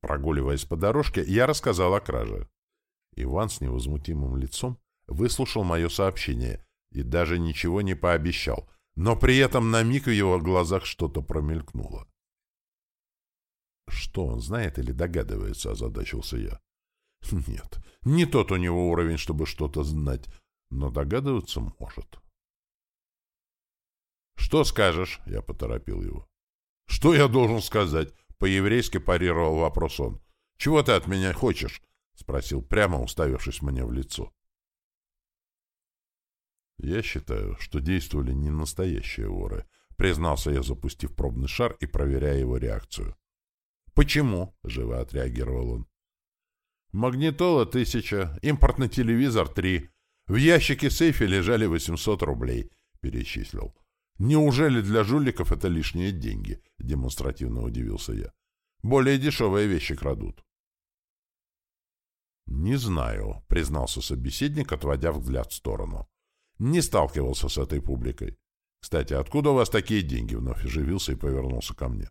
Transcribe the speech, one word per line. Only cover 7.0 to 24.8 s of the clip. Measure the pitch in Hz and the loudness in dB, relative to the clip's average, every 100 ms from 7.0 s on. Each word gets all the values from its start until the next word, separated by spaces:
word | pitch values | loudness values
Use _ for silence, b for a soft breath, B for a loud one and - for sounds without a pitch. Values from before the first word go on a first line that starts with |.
даже | 64 85 82 87 | -2 0 2 2
ничего | 82 76 87 92 | 0 -2 -2 0
не | 101 | 0
пообещал, | 85 87 85 80 85 - 62 - _ _ | 0 2 2 2 -2 -2 -4 -8 _ _
но | - 95 | -2 2
при | 117 123 127 | 4 6 6
этом | 135 131 113 | 6 4 2
на | 113 | 4
миг | 113 135 135 | 4 2 2
в | |
его | 110 98 90 | 2 4 2
глазах | 85 92 85 95 - | 4 2 2 0 -2
что-то | - 85 76 | -4 -4 -4
промелькнуло. | 73 80 73 80 71 60 - - - _ _ _ _ _ _ _ _ _ _ _ _ _ _ _ _ _ - | -4 -4 -2 -4 -6 -8 -8 -10 -14 _ _ _ _ _ _ _ _ _ _ _ _ _ _ _ _ _ -8
«Что | - - - | -6 -4 -4
он | 82 58 | -4 -4
знает | 58 110 101 - | -4 -4 -4 -4
или | 64 | -6
догадывается?» — | 62 87 85 73 50 50 - - | -2 -2 -2 -4 -4 -6 -6 -6
озадачился | 52 57 52 50 - 50 - | -6 -6 -6 -6 -6 -6 -6
я. | 50 - _ _ _ _ _ _ - | -6 -8 _ _ _ _ _ _ -6
«Нет, | 87 71 - - - b b | -4 -4 -6 -8 -12 b b
не | 120 156 | 0 2
тот | 170 143 - | 4 4 2
у | 92 | 0
него | 90 87 87 | 0 0 2
уровень, | 85 82 82 | 2 2 -2
чтобы | - 78 | -4 -2
что-то | 76 - 73 76 | -4 -4 -4 -2
знать, | 73 78 73 65 - b _ _ _ | -2 -2 -2 -4 -8 b _ _ _
но | 65 71 | -4 -4
догадываться | 64 71 107 139 123 - - 52 - | -2 -2 -2 0 -2 -2 -6 -6 -8
может». | 58 - - - - _ _ _ _ _ _ _ _ _ _ _ _ _ _ _ _ _ _ _ _ - | -14 -12 -16 -18 -20 _ _ _ _ _ _ _ _ _ _ _ _ _ _ _ _ _ _ _ _ -2
«Что | - 156 | 2 4
скажешь?» — | 131 - | 2 4